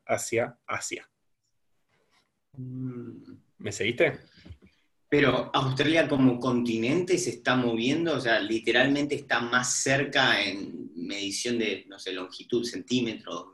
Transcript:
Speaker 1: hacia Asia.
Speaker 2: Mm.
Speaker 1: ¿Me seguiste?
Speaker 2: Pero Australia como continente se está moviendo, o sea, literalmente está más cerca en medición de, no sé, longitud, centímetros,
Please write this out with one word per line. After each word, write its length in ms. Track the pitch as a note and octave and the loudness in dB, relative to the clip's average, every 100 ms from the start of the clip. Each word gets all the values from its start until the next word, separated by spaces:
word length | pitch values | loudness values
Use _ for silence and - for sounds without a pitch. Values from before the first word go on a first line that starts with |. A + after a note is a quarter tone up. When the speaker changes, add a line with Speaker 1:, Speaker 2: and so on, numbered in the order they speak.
| - | -4
Speaker 1:
hacia 520 | A2 - A2+ A#2+ - - | -4 0 -2 -2 -6 -10
Asia. 420 | G#2+ - - - _ _ _ _ _ _ _ _ _ _ _ _ _ _ C3+ | -8 -8 -10 -12 _ _ _ _ _ _ _ _ _ _ _ _ _ _ -14
Speaker 2:
Mm. 800 | B2+ B2+ C3 A#2+ A#2 A2+ - G2+ _ - | -12 -8 -8 -8 -12 -14 -18 -20 _ -12
Speaker 1:
¿Me 140 | G#2 | -8
seguiste? 460 | - G2+ B2 D#3+ C3 - - - - - _ _ _ _ | -2 0 4 2 2 -10 -20 -20 -20 -20 _ _ _ _
Speaker 2:
Pero 400 | D3 - - - | 4 4 4 0
Australia 520 | C#3 C3+ C3 C#3+ E3 C#3+ | 0 0 0 2 2 2
como 320 | C#3 B2+ A#2 | 4 4 4
continente 800 | C3 A#2+ A#2+ A2+ A#2+ E3 F3+ F3+ | 0 0 0 0 0 0 2 0
se 140 | B2 | 0
está 260 | - C3+ B2+ | -2 0 2
moviendo, 580 | A#2+ A2+ A#2+ D#3 E3 | 2 0 0 0 0
o 60 | C3 | 0
sea, 200 | A2+ A2 | 2 0
literalmente 720 | G2+ A2+ A2+ A#2+ C3+ C#3+ D3 | 0 0 2 4 4 2 0
está 260 | C#3 - A#2+ | -4 0 0
más 320 | A#2+ B2 B2+ - | 2 0 0 0
cerca 640 | C3+ C3+ C#3 C#3 B2+ G#2 | 2 2 2 2 4 2
en 480 | G2+ G2 - - - E2+ | 0 -4 -8 -10 -12 -10
medición 640 | F2 G2+ G2 G2+ A#2+ A#2+ | -8 -6 -6 -4 -2 0
de, 280 | G#2+ F#2+ - | 0 -4 -8
no 100 | G2 | -12
sé, 140 | F#2+ | -8
longitud, 500 | F#2 F#2 - - A#2+ | -8 -8 -14 -2 -2
centímetros, 840 | A#2+ G2 - B2 A2+ G#2 - F2 F2+ | -2 -6 -2 0 0 -4 -8 -10 -10